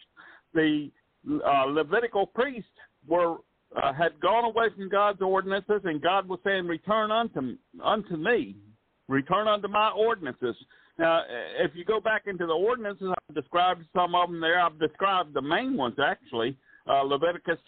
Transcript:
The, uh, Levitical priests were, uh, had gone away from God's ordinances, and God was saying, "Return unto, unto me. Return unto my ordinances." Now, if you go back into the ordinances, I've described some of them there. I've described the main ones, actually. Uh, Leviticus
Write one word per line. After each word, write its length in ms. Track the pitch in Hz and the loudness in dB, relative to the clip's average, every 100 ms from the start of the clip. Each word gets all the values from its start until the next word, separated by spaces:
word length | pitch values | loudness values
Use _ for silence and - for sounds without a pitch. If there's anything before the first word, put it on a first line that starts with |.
| - - - - _ | -20 -20 -20 -20 _
The, 380 | 160 156 151 143 - _ _ - 151 - | 2 2 2 -2 -14 _ _ -6 -2 2
uh, 200 | 139 135 | 2 2
Levitical 600 | 147 151 202 233 202 190 | 0 0 0 0 0 -2
priests 420 | - 277 240 - _ - _ 135 | 0 -2 -4 -14 _ -20 _ 0
were, 300 | 175 170 160 - _ _ - | 2 2 0 -10 _ _ -2
uh, 120 | - | -2
had 260 | 139 165 156 | 0 -2 0
gone 240 | 175 226 | 2 2
away 220 | 233 220 226 202 | 2 0 0 -2
from 140 | 190 | -2
God's 320 | 196 208 196 | 2 2 0
ordinances, 600 | 190 190 190 196 190 208 190 | 0 0 0 -4 0 -2 0
and 160 | 151 | 0
God 260 | 160 196 185 | 2 2 0
was 120 | 180 | -6
saying, 240 | 202 196 175 | -2 -2 -2
"Return 440 | 165 - 220 214 | -6 -2 0 2
unto, 440 | 220 233 156 131 - _ 85 | 0 -2 -4 -6 -8 _ -6
unto 360 | - 214 196 160 | -2 -2 -2 -4
me. 400 | 180 233 104 101 - _ _ _ - | 0 0 -2 -10 -20 _ _ _ -2
Return 400 | 135 135 185 214 | -2 2 0 2
unto 220 | 208 196 | 0 0
my 200 | 214 214 | 0 2
ordinances." 680 | 190 220 220 143 120 123 110 135 _ _ - | 2 0 0 -4 -4 -4 -6 -12 _ _ -2
Now, 260 | 165 165 - 120 85 113 | 2 2 0 -8 -8 -2
if 120 | 170 165 | -2 -2
you 100 | 175 | -4
go 160 | 220 | -2
back 220 | 220 214 202 | 0 -2 -4
into 200 | 180 170 | -6 -2
the 80 | |
ordinances, 540 | 160 208 247 214 196 190 180 - | 0 0 -2 -6 -6 -6 -6 -6
I've 60 | 151 | -10
described 500 | - 175 180 180 165 | -4 2 2 0 -4
some 200 | 185 175 175 | 0 2 2
of 140 | 175 | 0
them 120 | 170 | 0
there. 180 | 165 180 | 0 2
I've 200 | 170 156 | 2 0
described 540 | 156 - 196 185 160 | -4 0 0 2 0
the 80 | 143 | -4
main 360 | 139 180 262 247 | -2 -2 0 -2
ones, 180 | 123 143 | -2 0
actually. 540 | 143 196 - 120 117 135 _ _ - | 0 0 -6 -4 -4 -4 _ _ -2
Uh, 160 | 139 | 0
Leviticus 560 | 139 139 165 175 - 165 | 2 0 0 -2 -4 -6